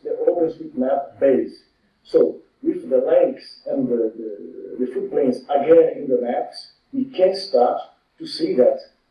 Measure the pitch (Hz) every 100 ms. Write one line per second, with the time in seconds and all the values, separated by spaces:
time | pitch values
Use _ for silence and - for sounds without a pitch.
0 | - - - 175 160 - - 127 131 139
1 | - 104 139 127 - - _ _ _ _
2 | _ 160 - - _ _ 165 - 247 254
3 | 240 262 - - - - - 143 120 117
4 | 110 110 110 101 - - - - 127 127
5 | 131 147 131 - - 143 156 165 160 143
6 | 139 120 120 139 - - - _ _ -
7 | - - 185 - - - - - - _
8 | _ _ - - 160 127 - - - _
9 | _